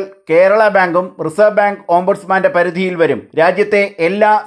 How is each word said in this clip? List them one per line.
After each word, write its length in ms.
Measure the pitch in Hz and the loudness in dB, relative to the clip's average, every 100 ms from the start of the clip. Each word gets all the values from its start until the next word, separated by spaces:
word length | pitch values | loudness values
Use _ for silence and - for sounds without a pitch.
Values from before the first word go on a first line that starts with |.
| 190 - - | -2 -14 -2
കേരള 320 | 160 190 214 214 196 | 2 2 2 2 2
ബാങ്കും 300 | 180 170 185 - 156 | 0 -2 -4 -8 -8
റിസർവ് 300 | 151 214 208 | 0 2 2
ബാങ്ക് 260 | 202 202 - 170 | -2 -4 -2 0
ഓംബുഡ്സ്മാന്റെ 540 | 185 196 175 190 185 180 | 0 -4 -2 -2 0 0
പരിധിയിൽ 380 | 180 175 185 175 | -2 -2 -4 0
വരും. 180 | 156 117 - 147 | 0 -2 -4 0
രാജ്യത്തെ 420 | 165 185 208 208 202 - 165 | 0 0 0 0 -2 -2 -4
എല്ലാ 260 | 202 214 214 | 0 2 0